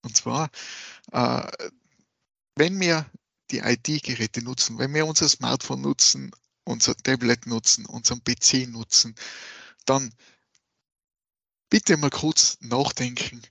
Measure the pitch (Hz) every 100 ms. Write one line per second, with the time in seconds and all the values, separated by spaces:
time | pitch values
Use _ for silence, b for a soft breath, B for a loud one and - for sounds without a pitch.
0 | 127 107 - 127 156 B B B B B
1 | - - 120 123 - - - _ _ _
2 | _ _ _ _ _ - 160 190 180 160
3 | 151 - _ _ _ 131 - 123 - 151
4 | - 120 110 - 120 127 - 117 131 147
5 | 156 156 151 - - 127 - 131 139 139
6 | - 135 135 - _ _ - 113 - 123
7 | - 131 120 117 - 117 - - 110 120
8 | 117 123 - 120 - 131 127 117 113 -
9 | 117 113 B B B B B B - 135
10 | 131 - b b b b _ _ _ _
11 | _ _ _ _ _ _ _ 214 - 165
12 | 147 - 151 160 - - 117 120 143 -
13 | 127 123 - 120 -